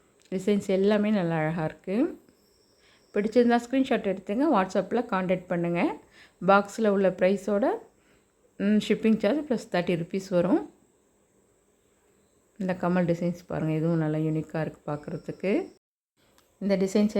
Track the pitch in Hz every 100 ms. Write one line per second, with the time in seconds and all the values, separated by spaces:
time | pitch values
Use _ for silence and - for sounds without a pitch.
0 | _ _ _ 185 190 208 196 190 196 214
1 | 208 214 170 165 156 165 156 - - 208
2 | 339 - _ _ _ _ _ _ _ _
3 | _ 208 214 247 240 240 240 269 262 220
4 | 202 190 - 214 311 220 185 208 190 226
5 | 233 190 185 180 - 175 170 170 302 440
6 | - - - _ 180 196 202 - 220 202
7 | 190 185 185 196 196 202 277 440 - _
8 | _ _ _ _ _ - 196 214 - 220
9 | 220 220 202 294 294 220 - 175 175 170
10 | 170 196 190 175 175 320 - - _ _
11 | _ _ _ _ _ _ _ _ _ _
12 | _ _ _ _ _ - 185 180 175 180
13 | 170 170 175 170 - 156 156 156 160 165
14 | 156 156 156 156 151 165 151 - - 147
15 | 151 165 - - 190 269 381 - _ _
16 | _ _ _ _ _ _ 190 190 190 214
17 | 214 202